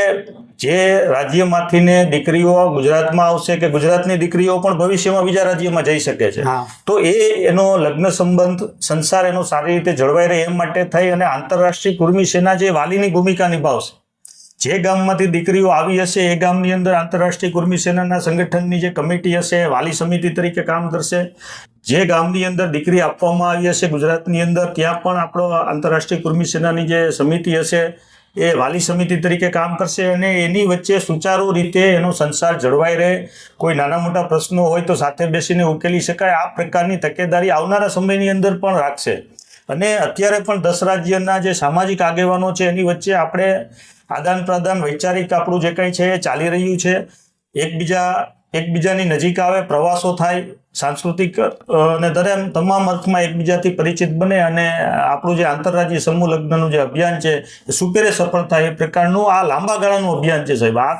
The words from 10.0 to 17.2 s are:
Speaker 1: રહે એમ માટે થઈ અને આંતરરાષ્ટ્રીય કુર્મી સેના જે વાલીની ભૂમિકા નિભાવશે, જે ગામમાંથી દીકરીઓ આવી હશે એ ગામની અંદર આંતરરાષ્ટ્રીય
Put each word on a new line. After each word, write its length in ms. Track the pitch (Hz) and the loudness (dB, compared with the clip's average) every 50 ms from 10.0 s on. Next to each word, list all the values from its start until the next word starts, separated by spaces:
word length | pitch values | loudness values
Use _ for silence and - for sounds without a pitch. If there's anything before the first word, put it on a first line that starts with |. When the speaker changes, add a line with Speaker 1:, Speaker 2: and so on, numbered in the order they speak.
| 135 139 151 175 175 | 2 2 4 4 4
Speaker 1:
રહે 140 | 170 175 165 | 2 2 0
એમ 140 | 165 175 175 | 0 0 -2
માટે 280 | 175 170 156 - 180 180 | -2 -2 -2 0 -2 -2
થઈ 260 | 180 - 170 185 180 | 0 0 2 2 2
અને 160 | 175 175 180 | 2 2 0
આંતરરાષ્ટ્રીય 720 | 160 135 143 147 - 185 175 180 175 175 - - 196 180 | 0 0 -2 -4 -2 0 2 2 2 0 0 -2 -2 0
કુર્મી 280 | 175 165 165 180 196 185 | 2 2 2 4 2 2
સેના 300 | 185 - 180 180 185 190 | 2 2 2 4 4 2
જે 140 | 170 190 190 | 2 2 2
વાલીની 400 | 170 151 151 170 190 202 202 196 | 2 0 0 0 0 0 0 2
ભૂમિકા 380 | 165 180 180 190 185 185 185 | 2 2 2 2 2 2 0
નિભાવશે, 460 | 175 170 160 147 147 127 - - - - _ _ _ _ _ _ - - - - - _ - | 0 0 0 0 0 0 0 -4 -8 -14 _ _ _ _ _ _ -20 -20 -20 -20 -18 _ -6
જે 200 | - 127 180 196 | -4 -2 -2 0
ગામમાંથી 480 | 175 190 190 190 190 185 190 175 190 | 0 0 2 2 2 0 2 2 0
દીકરીઓ 400 | 180 165 170 170 196 185 196 190 | 0 0 0 0 2 2 4 4
આવી 320 | 185 165 156 160 190 185 185 | 4 4 2 2 2 0 0
હશે 220 | 185 180 - 196 | 0 0 0 0
એ 140 | 180 175 175 | 2 2 2
ગામની 360 | 165 180 180 180 185 185 180 | 2 2 2 2 2 0 0
અંદર 220 | 185 185 180 190 180 | 0 0 0 2 2
આંતરરાષ્ટ્રીય 580 | 170 170 170 190 170 | 0 0 -2 -2 0